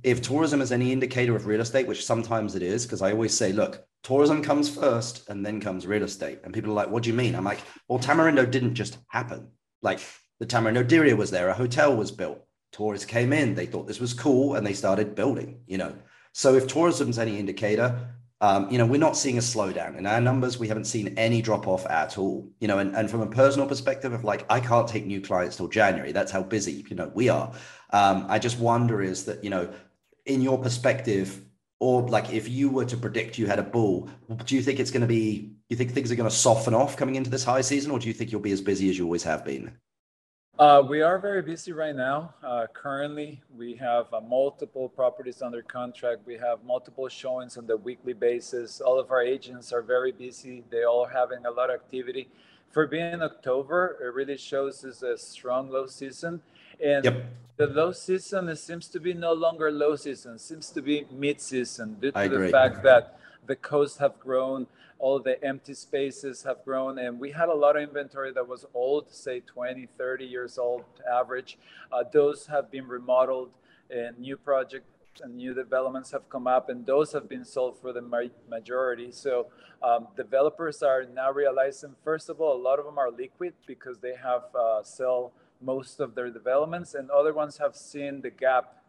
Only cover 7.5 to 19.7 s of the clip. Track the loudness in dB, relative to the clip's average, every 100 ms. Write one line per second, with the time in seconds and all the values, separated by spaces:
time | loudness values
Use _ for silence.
7.5 | -4 -8 -20 -4 -2 2 4 6 6 4
8.5 | 2 0 -2 -6 -8 _ -6 -6 -10 -14
9.5 | _ _ _ -2 -2 -8 -18 _ -12 0
10.5 | 2 2 2 6 6 8 6 2 0 0
11.5 | 0 0 4 4 4 -2 -4 -8 -8 _
12.5 | _ _ -6 -4 -4 -2 0 2 4 2
13.5 | 0 -4 -6 -8 -6 -4 0 4 4 4
14.5 | 0 -2 0 2 2 2 0 0 0 -6
15.5 | -14 -8 -6 -6 -10 -20 _ _ 4 8
16.5 | 8 6 2 4 4 0 0 -2 -2 -4
17.5 | -2 0 2 2 0 -8 -16 -20 2 4
18.5 | 4 2 4 4 6 4 4 0 0 0
19.5 | 0 -2